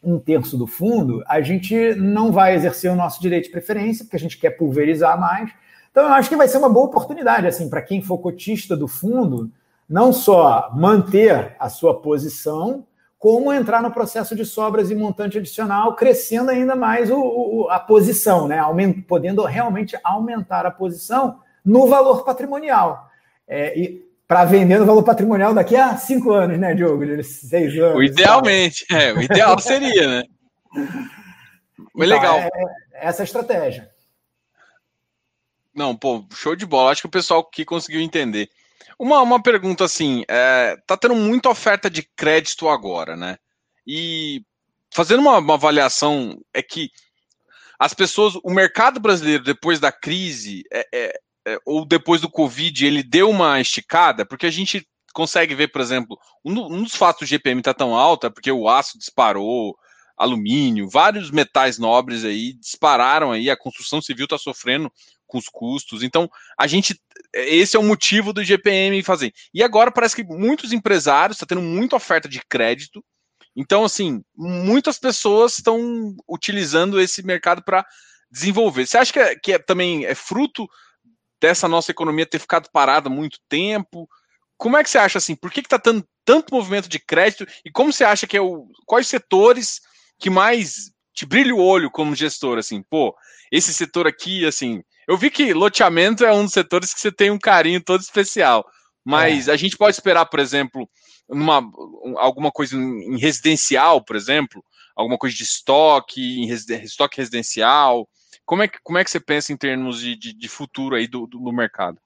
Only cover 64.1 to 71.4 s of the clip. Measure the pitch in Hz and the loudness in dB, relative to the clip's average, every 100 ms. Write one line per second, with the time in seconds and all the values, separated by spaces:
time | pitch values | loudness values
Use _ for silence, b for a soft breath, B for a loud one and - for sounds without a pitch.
64.1 | 123 147 147 - 127 123 135 151 b b | -10 -6 -6 -8 -10 -4 -4 -4 b b
65.1 | b _ 127 - - 117 135 - 110 123 | b _ -10 -10 -12 -10 -8 -10 -10 -4
66.1 | 165 170 b b b 139 170 196 185 _ | -2 -2 b b b 0 0 -2 -6 _
67.1 | - - - 127 160 196 220 214 214 - | -20 -12 -8 2 2 4 2 2 2 0
68.1 | 208 202 208 185 196 208 190 190 196 190 | 0 -2 -6 0 0 2 0 0 -2 -2
69.1 | 175 127 b b 165 240 214 240 240 233 | -2 -2 b b -2 2 4 4 2 -2
70.1 | - 196 165 214 302 226 233 214 190 147 | -2 -10 -4 -2 -2 -4 -6 0 0 2
71.1 | 139 185 214 | 2 2 -2